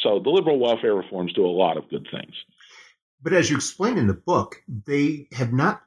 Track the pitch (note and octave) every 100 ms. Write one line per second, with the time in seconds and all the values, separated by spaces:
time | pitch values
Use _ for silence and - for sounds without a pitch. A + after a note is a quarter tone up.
0 | A#2 G2+ B2+ F#3 D#3+ C#3 A#2+ A2+ A#2 G2+
1 | - F#2+ F2 E2+ F2+ F2 F2+ D#2 - C#2
2 | - - - - - _ - - - _
3 | _ _ C3 F3+ - C#3 - - G#3 A3
4 | G#2+ F2 - D#3 G2 - - A2 G2+ C#3+
5 | D3 D3+ - B2+ A#2+ B2+ E3+ -